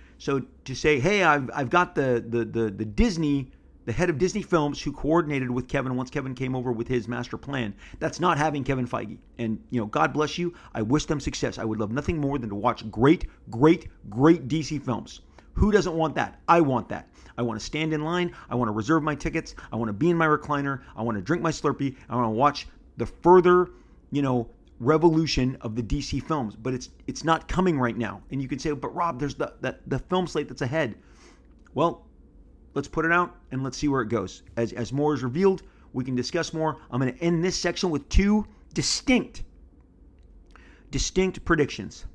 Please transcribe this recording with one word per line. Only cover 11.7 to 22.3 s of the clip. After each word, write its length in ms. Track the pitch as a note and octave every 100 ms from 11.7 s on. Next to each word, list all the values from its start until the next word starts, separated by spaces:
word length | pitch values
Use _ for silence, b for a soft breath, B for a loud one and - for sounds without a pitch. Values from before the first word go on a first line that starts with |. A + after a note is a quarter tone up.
| A2
love 100 | G#2
nothing 280 | B2 D3 E3
more 200 | C#3+ C#3
than 120 | A2+
to 40 |
watch 340 | G2+ A2+ A#2 A2+
great, 340 | G#2 C3 F3+ - B -
great, 380 | A2 D3+ D#3 - - A2
great 380 | G#2 D3 E3+ C3
D 160 | D#3
C 160 | D3+ D3
films. 440 | B2+ G#2+ - - - b b
Who 180 | - G3
doesn't 220 | G3+ F3+
want 200 | E3 D#3+
that? 260 | C#3+ A2 - -
I 140 | E3+
want 280 | D3+ B2 G#2
that. 200 | F#2+ - B B -
I 60 |
wanna 160 | A#2+ A2
stand 340 | - D3+ D#3+
in 120 | D#3
line. 280 | D3+ F3 F3 B B
I 60 |
wanna 180 | A#2+ A#2
reserve 300 | G#2 G#2+ D#3+
my 140 | D3+ C#3+
tickets. 400 | D#3+ D#3 D#3 - B
I 40 | A2+
wanna 160 | A2+
be 160 | G2+ D#3+
in 80 | E3+
my 120 | D#3+
recliner. 540 | D3+ D3+ D3 C#3+ C3+ B
I 80 | -
wanna 180 | A#2 G#2
drink 220 | F2 E3+
my 80 | E3
Slurpee. 460 | D3 D3 C#3 C#3 B2+ B
I 60 |
wanna 160 | A#2 A#2